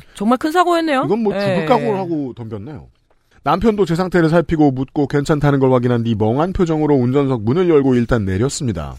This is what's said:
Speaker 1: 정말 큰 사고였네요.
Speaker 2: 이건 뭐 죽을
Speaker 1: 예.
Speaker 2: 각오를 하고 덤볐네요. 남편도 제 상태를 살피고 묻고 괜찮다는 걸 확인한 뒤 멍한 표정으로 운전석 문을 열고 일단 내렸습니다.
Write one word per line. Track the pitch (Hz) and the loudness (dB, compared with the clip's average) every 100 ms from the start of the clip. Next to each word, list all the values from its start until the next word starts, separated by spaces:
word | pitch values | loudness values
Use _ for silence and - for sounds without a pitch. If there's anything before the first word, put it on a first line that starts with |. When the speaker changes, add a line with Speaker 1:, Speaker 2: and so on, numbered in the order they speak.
| - | -18
Speaker 1:
정말 | - 208 247 | -4 0 0
큰 | 311 | 0
사고였네요. | 349 349 339 320 262 147 | 0 0 0 0 -2 0
Speaker 2:
이건 | 220 | -2
뭐 | 208 | -2
죽을 | 196 202 180 | -2 -2 -2
Speaker 1:
예. | 156 | 0
Speaker 2:
각오를 | - 240 190 | 0 0 -4
하고 | 180 156 135 113 | -4 -4 -6 -10
덤볐네요. | 110 107 117 127 65 _ _ _ _ _ | -12 -12 -12 -16 -20 _ _ _ _ _
남편도 | 139 247 226 208 165 | -2 0 2 2 0
제 | 165 | 0
상태를 | 185 175 160 | 0 2 4
살피고 | 170 - 160 147 | 2 2 2 2
묻고 | 131 135 156 139 | 2 -4 -2 -2
괜찮다는 | 147 143 151 143 139 | -2 0 2 2 2
걸 | 131 | 2
확인한 | 127 123 120 | 2 2 0
뒤 | 113 104 | 0 0
멍한 | 107 131 180 | 0 0 -2
표정으로 | 185 165 156 151 143 | 0 0 0 2 2
운전석 | 123 143 135 127 | 2 0 0 -2
문을 | 104 160 180 | 0 0 4
열고 | 151 135 123 | 4 4 2
일단 | 117 120 | 2 0
내렸습니다. | 95 95 135 - 131 85 71 | 0 -2 -2 -2 -6 -6 -8